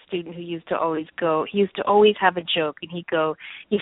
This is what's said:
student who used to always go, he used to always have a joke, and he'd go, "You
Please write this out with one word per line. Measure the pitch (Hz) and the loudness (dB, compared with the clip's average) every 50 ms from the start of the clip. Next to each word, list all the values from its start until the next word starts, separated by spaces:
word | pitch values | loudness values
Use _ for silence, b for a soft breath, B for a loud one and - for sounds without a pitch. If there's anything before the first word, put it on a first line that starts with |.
| - | -8
student | _ 196 175 170 170 175 | _ -8 -8 -8 -10 -12
who | 175 | -12
used | 175 170 170 165 - - | -10 -10 -10 -10 -8 -6
to | 180 - | -4 -2
always | 165 165 160 156 160 - _ - | -2 -2 -2 -4 -6 -8 _ -4
go, | 175 165 156 156 - - | -2 0 0 0 -2 0
he | - 202 | 0 2
used | 202 185 - | 2 2 0
to | - - | -2 0
always | - 202 208 214 214 208 - | 2 6 6 6 6 6 4
have | 196 185 175 | 2 2 2
a | 180 | 0
joke, | 165 - - 175 156 151 - - | -2 -4 -2 -2 -2 -2 -4 -8
and | - 160 | -12 -12
he'd | 175 175 175 - | -10 -12 -6 -2
go, | 175 160 156 156 156 B B B B B B _ | 0 0 0 0 -2 B B B B B B _
"You | 214 180 | -2 -2